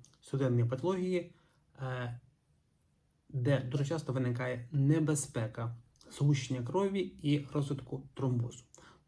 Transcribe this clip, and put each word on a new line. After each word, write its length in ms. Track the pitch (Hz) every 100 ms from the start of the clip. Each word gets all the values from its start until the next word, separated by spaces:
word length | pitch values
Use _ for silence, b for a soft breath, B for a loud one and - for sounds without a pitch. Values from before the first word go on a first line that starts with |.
| - _
судинної 440 | - 135 131 120 117
патології, 680 | 131 175 190 180 180 175 B B B _ -
е, 400 | 131 127 120 120 - _ _ _ _ _ _ _ _ _ -
де 300 | 135 123 139
дуже 260 | - 143 139
часто 280 | 160 151
виникає 540 | 127 123 120 127 123 -
небезпека 1040 | 143 139 160 156 147 - - 110 - 117 117 - _ -
згущення 520 | - 143 147 - 127
крові 360 | 120 180 196 196
і 480 | 180 - 143 147 143
розвитку 560 | 151 139 139 - 135 -
тромбозу. 500 | - 131 120 117 - - B B B